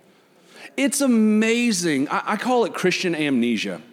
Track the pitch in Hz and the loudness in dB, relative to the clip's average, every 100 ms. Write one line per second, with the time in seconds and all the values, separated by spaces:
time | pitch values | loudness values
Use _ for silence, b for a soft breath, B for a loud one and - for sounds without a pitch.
0 | B B B B B B B - 277 - | B B B B B B B -2 -2 2
1 | 277 226 214 214 220 233 240 185 175 139 | 2 4 4 4 2 2 0 0 0 0
2 | 143 185 - 202 233 247 185 - 185 175 | 0 -4 -4 -4 0 0 0 0 -2 0
3 | 185 156 147 131 120 107 95 85 - | -2 -2 0 0 0 -2 -4 -10 -14